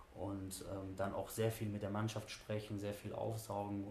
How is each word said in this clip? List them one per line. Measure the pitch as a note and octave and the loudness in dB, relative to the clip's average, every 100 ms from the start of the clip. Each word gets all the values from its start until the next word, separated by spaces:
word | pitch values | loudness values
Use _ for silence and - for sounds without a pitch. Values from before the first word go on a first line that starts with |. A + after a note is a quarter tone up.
| - | -14
Und, | - G2 G2 F#2+ - - | -4 -2 -2 -4 -6 -4
ähm, | F#2+ F#2+ F#2+ | -4 -4 0
dann | G2 | 2
auch | - - | 2 -2
sehr | - A2+ | 4 4
viel | - G#2 | 4 0
mit | G#2 | 0
der | G2 | 2
Mannschaft | G#2 A2 G#2+ - | 4 2 0 -4
sprechen, | - - G#2+ - G#2 | -8 -2 -2 0 -2
sehr | G2+ | 0
viel | G2+ G2+ | -2 -4
aufsaugen, | - G#2+ A2 - G2+ G2+ G2+ G2 | 0 0 0 0 0 0 0 -2